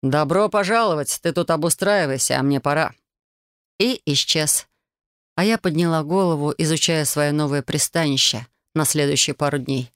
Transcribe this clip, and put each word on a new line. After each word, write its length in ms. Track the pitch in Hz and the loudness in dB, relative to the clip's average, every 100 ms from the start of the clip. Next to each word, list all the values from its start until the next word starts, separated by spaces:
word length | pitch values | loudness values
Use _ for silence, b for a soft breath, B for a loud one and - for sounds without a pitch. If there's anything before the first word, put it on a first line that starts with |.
«Добро 460 | 135 147 147 170 208 | 0 0 2 2 2
пожаловать. 720 | 208 190 226 226 160 139 - | 0 0 0 2 0 -4 -4
Ты 100 | 170 | -2
тут 180 | 170 170 | -2 0
обустраивайся, 880 | 165 160 - 190 208 151 135 - 131 | 0 0 0 2 2 0 -2 0 0
а 40 | |
мне 180 | 139 139 | 2 0
пора». 340 | 143 147 156 - _ _ _ _ _ _ _ _ | 0 0 -2 -6 _ _ _ _ _ _ _ _
И 220 | 226 254 - | 0 0 -2
исчез. 600 | 139 - 156 151 - - _ _ _ _ _ _ - | -2 0 0 0 -2 -4 _ _ _ _ _ _ -2
А 80 | |
я 140 | 190 226 | 0 0
подняла 440 | 185 156 170 160 | 0 0 2 0
голову, 500 | 147 185 185 156 147 - | 0 0 2 0 -2 -2
изучая 460 | 156 160 - 160 | 0 0 0 0
своё 280 | 143 - 147 | 0 0 0
новое 300 | 147 151 143 | 2 0 -2
пристанище 840 | 131 151 - 170 160 135 - 113 123 _ _ | -2 -4 -2 0 0 2 0 -2 -10 _ _
на 100 | - | -2
следующие 500 | 151 151 143 143 - | -2 0 0 0 -2
пару 240 | 139 147 143 | -2 -2 -2
дней. 340 | 127 135 123 | -4 -4 -6